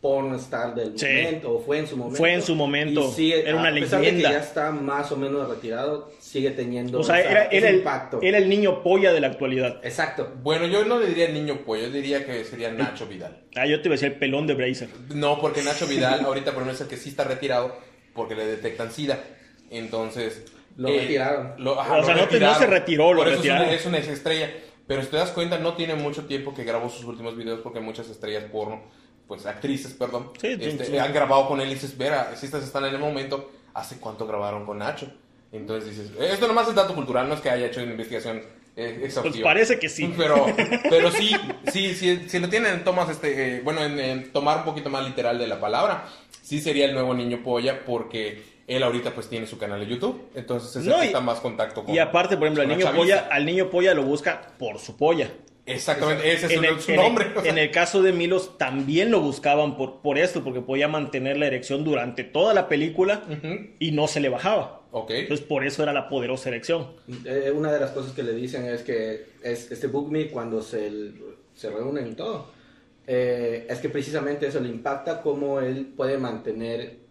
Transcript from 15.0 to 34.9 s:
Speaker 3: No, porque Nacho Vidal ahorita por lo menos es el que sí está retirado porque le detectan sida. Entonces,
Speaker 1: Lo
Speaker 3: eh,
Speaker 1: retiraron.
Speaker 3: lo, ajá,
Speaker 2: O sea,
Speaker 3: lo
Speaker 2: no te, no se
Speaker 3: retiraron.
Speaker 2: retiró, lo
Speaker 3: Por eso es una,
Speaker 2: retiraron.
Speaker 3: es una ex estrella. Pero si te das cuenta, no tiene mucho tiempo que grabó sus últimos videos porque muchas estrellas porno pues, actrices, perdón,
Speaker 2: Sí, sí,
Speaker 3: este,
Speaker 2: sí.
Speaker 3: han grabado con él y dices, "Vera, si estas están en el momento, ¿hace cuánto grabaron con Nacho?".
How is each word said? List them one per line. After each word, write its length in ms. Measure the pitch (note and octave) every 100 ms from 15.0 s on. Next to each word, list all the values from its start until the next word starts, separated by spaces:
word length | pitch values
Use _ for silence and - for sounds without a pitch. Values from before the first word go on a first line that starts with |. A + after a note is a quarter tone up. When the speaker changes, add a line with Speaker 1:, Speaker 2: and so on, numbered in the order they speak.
| B2+
Speaker 3:
No, 260 | D3 D3 D3
porque 220 | D3+ D3
Nacho 240 | C#3+ D3 D#3+
Vidal 320 | C3+ B2+ C3+
ahorita 280 | C3+ C3+ C#3
por 80 | C3
lo 60 | B2+
menos 140 | B2+
es 20 |
el 60 | C3+
que 80 | B2
sí 120 | C#3+
está 160 | -
retirado 520 | C3 F3 C#3 B2 B2+ - - _ _
porque 220 | - A2 A2
le 80 | A2
detectan 460 | A2 A#2 - A2+
sida. 280 | - D3 C3 - - - _ -
Entonces, 760 | A#2 A2 A2+ A2+ B2 A2+ - - - _ -
Speaker 1:
Lo 120 | C3
Speaker 3:
eh, 120 | C#3+
Speaker 1:
retiraron. 520 | B2 C#3+ C3 D3 B2 -
Speaker 3:
lo, 180 | C3 C3+
ajá, 180 | C3+ D3+
Speaker 2:
O 60 |
sea, 100 | D#3 E3+
Speaker 3:
lo 60 |
Speaker 2:
no 60 | F#3+
te, 120 | A#3
no 60 | -
se 120 | D3 A#3
Speaker 3:
retiraron. 40 |
Speaker 2:
retiró, 420 | F#3 - D#3 D#3+
lo 60 | E3+
Speaker 3:
Por 60 | D#3
eso 100 | -
es 40 |
una, 140 | C#3+ C3+
Speaker 2:
retiraron. 200 | - E3
Speaker 3:
es 60 | F3+
una 120 | E3
ex 100 | D3
estrella. 420 | C#3 E3 D#3+ D3+ - - _ _
Pero 140 | C#3
si 60 | C3
te 60 | D3+
das 140 | F3+
cuenta, 280 | - E3+ E3+
no 160 | E3
tiene 200 | E3 E3
mucho 300 | D#3 D3 C#3+ -
tiempo 280 | C#3 C#3
que 100 | C3+
grabó 260 | A#2 A#2 A#2+
sus 140 | -
últimos 320 | A#2+ A2+ A#2 A2+
videos 240 | A2+ A2+
porque 180 | A#2+ A2+
muchas 280 | A2 A2 A2+
estrellas 340 | G#2+ G#2+ G#2+ G#2+
porno 320 | A2 G#2+ A2 - - _ _ _
pues, 140 | G2 G2
actrices, 480 | G#2 C#3 C3+ -
perdón, 360 | - B2 B2 B2+ -
Speaker 2:
Sí, 180 | A3 B3+
sí, 40 |
Speaker 3:
este, 200 | D3+ C#3+
Speaker 2:
sí. 140 | C3 C#3+
Speaker 3:
han 160 | C#3+
grabado 340 | D3 C#3 C#3 C#3
con 100 | C#3+
él 80 | C3+
y 40 |
dices, 220 | C3+ C#3 B2+
"Vera, 400 | C3 C#3+ - -
si 80 |
estas 180 | C#3 D3+
están 200 | C3 C#3
en 80 | C#3
el 60 | C3+
momento, 500 | D3 C#3 C3+ C#3 C#3 - _
¿hace 240 | - - B2
cuánto 300 | A2+ G#2+ A2
grabaron 400 | G#2+ G2+ G#2 G#2
con 100 | G#2
Nacho?". 320 | A2